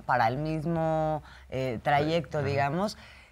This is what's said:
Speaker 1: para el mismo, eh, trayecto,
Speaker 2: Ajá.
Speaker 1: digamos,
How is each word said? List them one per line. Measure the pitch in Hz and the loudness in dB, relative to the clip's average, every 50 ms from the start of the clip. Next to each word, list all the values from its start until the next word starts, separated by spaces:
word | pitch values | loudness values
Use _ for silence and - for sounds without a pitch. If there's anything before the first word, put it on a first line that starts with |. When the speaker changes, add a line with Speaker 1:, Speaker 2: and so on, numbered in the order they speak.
| - | -2
Speaker 1:
para | - 139 123 117 113 | 0 2 4 4 2
el | 123 143 | 2 0
mismo, | 151 156 160 160 147 170 170 160 160 160 160 160 156 156 156 147 - - - - - - | -2 -2 -2 -2 -2 -2 0 0 0 0 0 0 0 0 -2 -4 -6 -10 -18 -20 -14 -8
eh, | - 127 131 131 117 107 - | -6 -4 -4 -4 -4 -2 0
trayecto, | 151 147 143 147 156 160 170 147 - - 151 | 2 2 4 4 2 0 0 -2 -2 -4 -2
Speaker 2:
Ajá. | 139 135 | -2 0
Speaker 1:
digamos, | 139 139 139 143 143 175 202 220 - - - - - - - - | 0 0 0 0 0 0 -2 -2 -4 -8 -16 -20 -20 -20 -20 -20